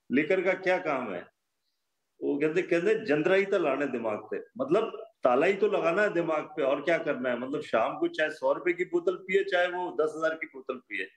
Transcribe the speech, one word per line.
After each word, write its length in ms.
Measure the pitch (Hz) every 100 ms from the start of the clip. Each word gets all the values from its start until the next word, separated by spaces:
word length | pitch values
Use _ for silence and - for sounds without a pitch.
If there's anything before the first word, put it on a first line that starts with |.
| _
"लेकर 300 | 123 151 190
का 120 | 180
क्या 240 | 185 180 185
काम 360 | 165 139 120
है?" 120 | 90 - _ _ _ _ _ _ _ _ _
वो 180 | 139 143
कहते, 220 | 156 160
कहते, 440 | 170 170 180 220 123
"जंदरा 300 | 147 156 190
ही 100 | 196
तो 140 | 196
लाना 260 | 160 135 143
है 60 |
दिमाग 260 | 123 113 104
पे", 200 | - 98
मतलब 680 | - 110 135 180 226 - - _
ताला 220 | 131 123 170
ही 80 |
तो 140 | 196 214
लगाना 340 | 175 165 175
है 120 | 208
दिमाग 300 | 170 165 156
पे, 200 | 143 -
और 180 | 135 143
क्या 160 | 143 165
करना 320 | 151 127 127
है? 100 | 120
मतलब 220 | 131 139
शाम 360 | - 117 123 139
को 100 | 165
चाहे 220 | 165 156
सौ 240 | 156 131
रुपए 200 | 143 180
की 120 | 170 180
बोतल 300 | 175 175 185
पिए, 280 | 185 190
चाहे 240 | 190 180 180
वो 300 | 175 175 -
दस 120 | 156 156
हजार 180 | 160 160
की 120 | 156
बोतल 280 | - - 127
पिए, 280 | - 101 95